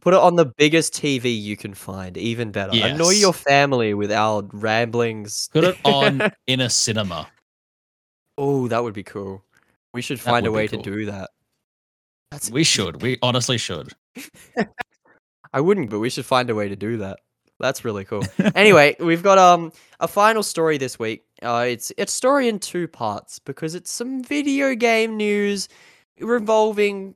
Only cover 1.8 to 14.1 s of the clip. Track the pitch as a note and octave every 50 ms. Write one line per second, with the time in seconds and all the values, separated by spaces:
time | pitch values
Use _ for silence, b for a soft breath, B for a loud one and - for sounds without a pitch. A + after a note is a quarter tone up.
1.8 | - - F#2+ F#2+ F#2 F#2 F2+ F#2 F#2 A#2 A2+ A#2 A#2+ G#2+ G2 G#2+ G2 G2 G#2 A2
2.8 | - - - D#3 E3 F3 G3 G#3 G3+ F#3+ E3 - - C#3+ C#3 C#3 C#3+ C#3+ C3+ B2
3.8 | A2+ G#2+ G#2 G2+ G#2 G2+ G#2 G#2+ G#2+ A2 G#2+ G#2 G2 G2 G#2 G2+ G#2+ A2 A2 A2+
4.8 | A#2+ A#2 A2 A#2+ A#2+ A#2 A2 A2 G#2 G#2 - - - - _ D3+ E3 F3+ F3+ -
5.8 | - - - C#3 - G#3+ D3+ C3 G#3+ G#3 - _ _ - B2+ C3 B2+ A2+ - -
6.8 | - - G#2+ A2 G#2 F#2 E2+ D#2 D2+ - _ _ _ _ _ _ _ _ _ _
7.8 | _ _ _ _ _ _ _ _ _ _ _ - C#3 C#3 C#3+ C3+ B2 A#2+ A#2 A#2
8.8 | A#2+ A#2 G2+ G#2 F2+ - - G#2 G2+ G2 F#2+ G2 _ _ _ _ _ _ _ _
9.8 | _ _ - B2 A#2 - C#3 A2+ - B2 A#2+ A#2+ A2 A2+ A2 A2 G#2+ G#2 - A2
10.8 | A2 G2+ G2 G#2+ A2 G#2 G2+ G2 F#2 - _ _ _ _ _ _ _ _ _ _
11.8 | _ _ _ _ _ _ _ _ _ _ C#3+ C#3+ - - A2+ C#3 D#3+ - - -
12.8 | G2+ F2 D2+ C#2 F2+ B2 B2+ - - B2 B2 B2+ A#2+ - B2+ A2+ - - F#2 D#2
13.8 | C2+ C2+ - _ _ _